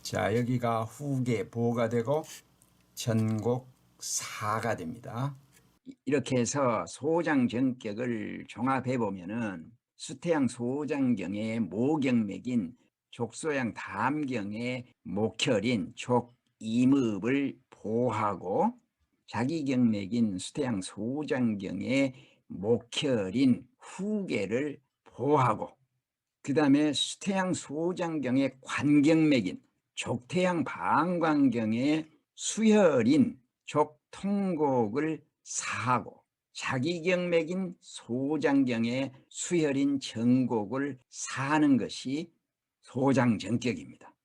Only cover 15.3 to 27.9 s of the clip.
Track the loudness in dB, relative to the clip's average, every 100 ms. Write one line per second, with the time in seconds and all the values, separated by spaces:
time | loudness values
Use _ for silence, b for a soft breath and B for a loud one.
15.3 | -2 0 2 2 0 -2 -10 0 0 0
16.3 | _ _ _ -4 2 6 6 4 0 0
17.3 | 0 -2 -6 _ -14 -4 0 0 0 -2
18.3 | -2 -4 0 0 -2 _ _ _ _ _
19.3 | -4 -2 -2 0 2 4 2 -2 0 0
20.3 | 0 -8 -4 -2 -2 -6 -8 -6 -6 -4
21.3 | 0 0 -2 -4 -6 -2 0 0 B B
22.3 | B _ -8 0 0 0 -4 0 0 0
23.3 | 2 4 2 -2 _ -20 -8 -4 -4 -2
24.3 | -2 -2 -2 -2 -8 _ _ _ -4 2
25.3 | 4 4 0 -6 _ _ _ _ _ _
26.3 | _ -2 2 6 6 4 0 -2 -4 -2
27.3 | -2 0 -2 -6 -4 -4